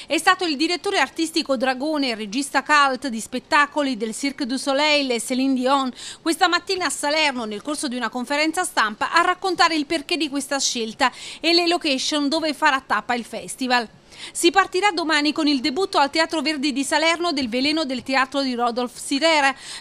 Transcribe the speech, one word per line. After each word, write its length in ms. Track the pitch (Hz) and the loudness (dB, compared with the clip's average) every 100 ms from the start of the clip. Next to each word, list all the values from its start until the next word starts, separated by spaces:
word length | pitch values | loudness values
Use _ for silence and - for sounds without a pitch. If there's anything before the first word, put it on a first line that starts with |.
| - | -4
È 100 | 320 | 0
stato 260 | 381 370 | 2 2
il 120 | 349 269 | 2 0
direttore 420 | 320 349 403 392 | -2 -2 -2 0
artistico 580 | 262 - 320 330 - 269 | 0 -2 -4 -2 0 0
Dragone, 540 | 262 254 294 302 277 | 0 0 -2 -2 -2
il 60 | 214 | -4
regista 460 | 214 226 277 277 | -4 -4 -2 -2
cult 460 | 262 302 277 262 285 | 2 4 4 2 -4
di 100 | 226 | -6
spettacoli 760 | - 254 - 311 277 302 277 233 | -6 -8 0 2 2 2 0 -2
del 180 | 220 | -4
Cirque 320 | 220 277 269 254 | -4 -4 -4 -4
du 100 | 262 | -4
Soleil 540 | 285 269 302 294 269 | 0 2 4 2 2
e 100 | 226 | -2
Céline 340 | - 254 269 | -2 0 2
Dion, 380 | 262 254 277 262 - - - | 2 2 2 2 -6 -14 -6
questa 240 | 320 - 359 | -2 2 2
mattina 400 | 339 349 381 277 | 2 -2 -4 -2
a 40 | |
Salerno, 540 | - 294 311 302 254 | -2 -2 0 0 -2
nel 180 | 220 208 | -6 -6
corso 260 | - 302 294 | -6 -6 -4
di 80 | 247 | -4
una 120 | 233 | -4
conferenza 540 | 247 240 285 311 320 | -4 -4 0 0 0
stampa, 500 | 359 - 220 214 269 | -2 0 -2 -2 0
a 100 | 330 | 2
raccontare 520 | 359 359 381 349 349 | 2 0 -2 2 2
il 120 | 320 285 | 2 -2
perché 300 | 330 285 339 | -4 -2 -2
di 120 | 302 | -2
questa 320 | 277 262 277 | -4 -4 -2
scelta 500 | - 247 226 214 254 - - - | -2 -2 -4 0 0 0 -16 -4
e 120 | 320 | 2
le 140 | 339 339 | 2 4
location 600 | 349 320 262 - 302 285 | 0 0 -2 0 0 0
dove 260 | 320 311 | 0 -2
farà 260 | 277 311 269 - | 2 2 2 0
tappa 280 | 214 214 | -4 -2
il 100 | 247 | -4
festival. 640 | 220 208 180 - 254 247 214 - - - - | -4 -10 -10 -6 0 0 0 -10 -20 -18 -12
Si 220 | - 339 | 0 2
partirà 400 | 381 370 359 415 | 4 2 2 0
domani 400 | 339 320 302 294 | 0 0 2 2
con 160 | 320 294 | 0 2
il 120 | 285 | 0
debutto 380 | 247 254 381 349 | 0 -2 0 2
al 100 | 277 | 2
Teatro 320 | 320 330 320 | 2 0 0
Verdi 320 | 285 311 294 | -2 -2 -2
di 120 | 262 | -2
Salerno 480 | 269 311 320 330 349 | 0 2 2 0 0
del 160 | 285 254 | -2 -2
Veleno 360 | 247 277 311 | 0 0 0
del 200 | 294 254 | -2 -4
teatro 380 | 226 262 262 285 | -2 0 0 0
di 120 | 269 | -2
Rodolphe 440 | 240 240 233 247 - | 0 -2 -2 -6 -6
Sirer 540 | - 277 320 311 269 262 - - | -4 0 2 4 2 0 -8 -12